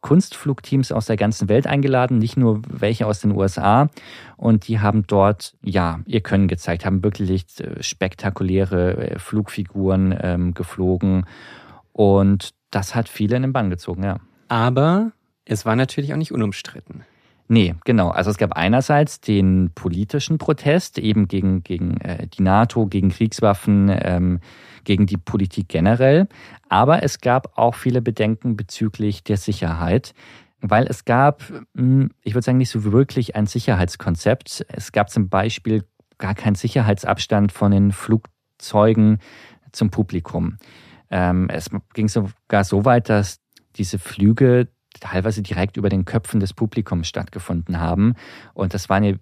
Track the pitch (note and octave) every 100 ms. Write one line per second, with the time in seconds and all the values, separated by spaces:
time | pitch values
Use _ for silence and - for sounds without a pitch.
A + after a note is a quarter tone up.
0 | - E3+ - - D3 C3+ - C3+ B2+ A2+
1 | G#2+ G#2+ G#2 G#2+ G2 A2 - C#3+ C#3 B2+
2 | B2 B2 A#2 C3+ A#2 G#2+ B2 C3+ G#2+ A2
3 | A2 G#2 G#2 G2 G2 - G2 A#2 D3+ -
4 | - - - - A2+ G#2+ - A2 G#2 G#2
5 | F#2+ G2+ G2 G#2 - _ G2 F#2 E2+ E2
6 | - A#2 - G2 F#2+ F2 - F2+ F#2+ F#2+
7 | G2+ G2+ F#2+ F#2 - - - - - -
8 | F#2+ - G2+ F#2 F#2+ F#2 F#2+ F2+ F2+ -
9 | - - - G#2+ G2+ - F#2 G2+ F#2+ F#2+
10 | F#2+ F#2+ F2+ F2 F2+ F2 E2+ - F#2 F2+
11 | G2 F#2 F#2 - - - - - _ -
12 | G#2 G2 G2 G2 - _ _ G2+ F#2+ A#2+
13 | A2 - G#2 B2 C3 C3 G2 F#2 - G2
14 | G2 G#2 _ _ - A#2 A#2+ B2+ D3+ F#3
15 | A3 - _ _ - G#2+ A#2 A2+ C3+ -
16 | C#3+ D3+ D#3+ - G#2+ - - - - -
17 | - _ _ _ - A#2 F2+ E2 - A#2
18 | F2 - G2 G#2 A2 - F2 A#2+ C3 D3
19 | D3+ - - G2+ F#2+ F#2 F2+ - F2+ F2
20 | G#2 C#3+ - D#3+ - D3+ C#3+ E3 - -
21 | A2 G#2+ F#2 G2 F#2+ F#2 - F2 F2 -
22 | F2+ E2 E2 - F#2+ G2+ A#2 A#2+ G#2 G2
23 | F#2+ F2 A2 - A2 G2+ - G2+ G2 F#2+
24 | - F2+ F2+ F2 - - - - - G2
25 | G2 F#2+ - G#2 F#2 - F#2 D#2+ F#2 A#2+
26 | C3 D#3 G3 - - - - F#2 B2+ D#3+
27 | C3+ - B2+ B2+ - - A#2 A#2 B2+ B2
28 | A#2 A2 G#2+ A2 B2 G#2+ G#2 - A2 -
29 | G#2 G2+ - G2 - F#2+ E2+ E2 E2+ A2
30 | - _ - - _ _ G2+ A2 C3 -
31 | - A#2+ C#3 C#3+ - - - - B2+ C3+
32 | C3+ _ - A#2 A#2+ B2+ B2+ A2+ G#2 A2+
33 | C3+ C3 A#2 G#2+ G#2 B2 A#2+ F#2+ F2 -
34 | - E2+ G#2 B2 - - - - - G#2+
35 | G2+ - F#2+ F#2+ A2 - A2+ A2 - _
36 | _ - F#2+ G#2+ A2 G2 A#2 C#3 G#2+ G2+
37 | - G2+ - G#2 G2+ - G2+ G2+ G2+ G2
38 | - A2 - _ _ _ - G#2 G#2+ A2+
39 | G#2+ G#2+ - - - _ - - A2 -
40 | G2+ F2+ - F2 E2+ G#2+ _ - - -
41 | - F#2 F2+ F2+ F#2 D2+ - G2 - -
42 | G#2+ A#2 G2 - - G#2 F#2+ G2 A#2+ A#2+
43 | A2+ G#2+ G2+ - _ _ _ - F#2 F#2+
44 | - - G2+ A2+ C3+ B2 A#2+ _ _ _
45 | - F#2 F#2 F#2+ G2 F2 G2 - G2+ G2
46 | F2+ A2+ - A2 G2 - A2 - G2+ F2
47 | E2 - F#2+ - - F2 E2 F2 E2 F2+
48 | A2 A#2+ - - - - F#2+ G2 - G2
49 | G#2 F#2+